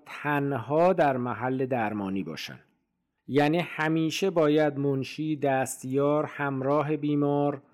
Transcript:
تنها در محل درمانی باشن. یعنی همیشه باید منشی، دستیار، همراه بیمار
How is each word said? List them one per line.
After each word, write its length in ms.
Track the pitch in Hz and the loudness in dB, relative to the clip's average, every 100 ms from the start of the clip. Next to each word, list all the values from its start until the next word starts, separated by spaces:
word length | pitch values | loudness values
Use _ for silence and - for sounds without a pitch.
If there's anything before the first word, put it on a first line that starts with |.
| - | -12
تنها 840 | - 143 143 143 135 113 156 175 | -8 -2 0 0 -4 0 4 4
در 240 | 175 147 127 | 4 2 2
محل 500 | 123 107 127 131 127 | -2 -2 -2 -2 0
درمانی 560 | 127 107 104 98 95 | 0 0 -2 -4 -4
باشن. 380 | 80 76 - 64 _ _ _ _ _ _ - | -6 -8 -12 -16 _ _ _ _ _ _ -2
یعنی 320 | 131 147 170 | 2 2 2
همیشه 720 | 165 - 156 160 160 - 196 | -2 -2 -2 0 -2 -2 0
باید 480 | 170 151 151 151 139 | 2 4 4 2 0
منشی، 580 | 143 135 127 - 156 147 | -2 -2 -4 -6 -4 -2
دستیار، 880 | 139 131 131 - 131 139 143 151 | 0 0 -2 -6 -4 0 2 2
همراه 720 | 143 - 143 135 131 147 143 151 | -2 -4 -4 -2 0 0 0 -2
بیمار 680 | 147 147 143 143 143 139 - | 0 0 2 2 0 -2 -10